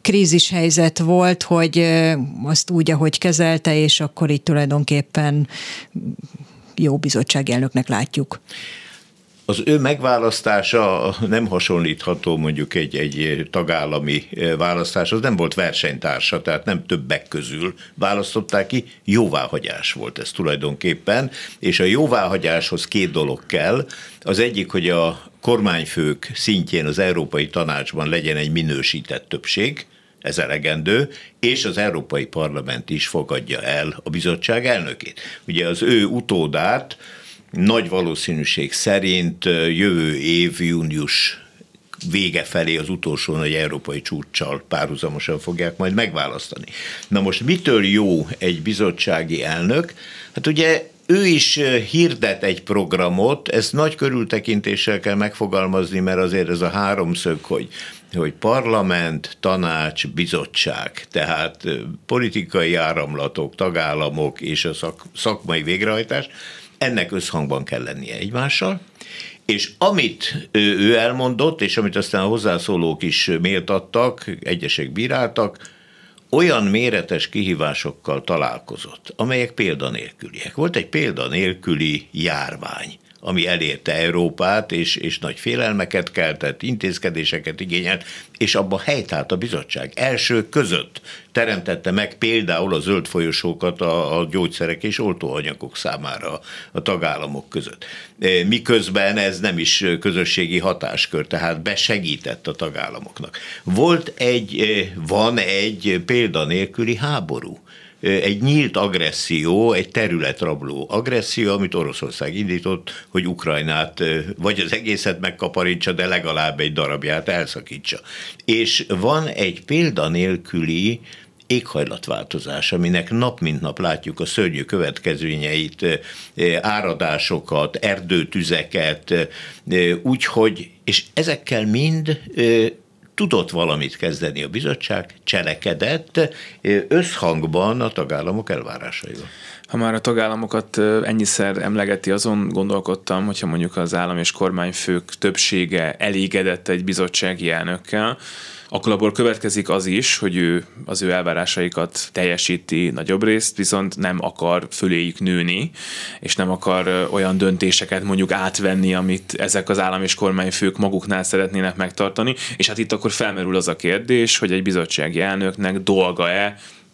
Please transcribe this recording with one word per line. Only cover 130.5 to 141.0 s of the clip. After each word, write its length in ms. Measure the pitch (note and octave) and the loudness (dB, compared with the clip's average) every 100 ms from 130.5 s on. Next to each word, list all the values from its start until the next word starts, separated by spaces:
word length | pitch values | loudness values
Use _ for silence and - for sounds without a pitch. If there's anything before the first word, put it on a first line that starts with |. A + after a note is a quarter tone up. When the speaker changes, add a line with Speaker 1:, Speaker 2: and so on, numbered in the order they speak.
| F2 E2+ - | 2 -10 -10
Speaker 2:
és 200 | - - - | -2 -2 0
ezekkel 520 | - D#3+ C#3+ - A#2+ G#2+ | -2 -2 -2 -2 -2 2
mind, 540 | A2+ D3+ D#3+ D#3 D3+ - - A#2 A2+ A2 - _ _ _ | 2 2 2 0 -2 -4 2 4 6 4 0 _ _ _
tudott 360 | - G3+ G#2 E2 | -2 2 2 2
valamit 460 | E2+ E2+ D2+ C#2+ - | 0 0 0 -2 -4
kezdeni 460 | E2+ D2+ D#2+ C#2+ | -4 -2 -4 -4
a 60 | D2 | -6
bizottság, 640 | A2+ D2+ C#2+ - G2 F#2 - | -4 -2 -2 -2 -4 -6 -12
cselekedett, 960 | - F#2+ D#2+ D#2 G2 D#2 A2+ D#3 - - D3+ - - - - G2+ - | -4 -2 -2 -2 -2 0 0 -2 -2 0 0 -2 -18 -6 2 2 4
összhangban 920 | D#3+ F3 - F2 D#2+ D#2+ E2+ G2+ A#2+ | 2 2 0 0 0 0 2 2 2
a 80 | A2+ | -2
tagállamok 640 | - C#2 D2 E2 G#2 G#2+ | -2 -4 -2 -2 -4 -4
elvárásaival. 800 | D2 - - - - - - - - - - - | -6 -6 -10 -10 -10 -12 -14 -14 -18 -20 -20 -6
Speaker 3:
Ha 40 | A#2 | -2
már 180 | A2+ | 0
a 60 | A2 | 0
tagállamokat, 760 | A#2+ A#2 A2 A2 A2+ A2+ A2 - | 2 2 2 0 -2 -2 -2 2
ö, 280 | G#2+ A2 | 4 4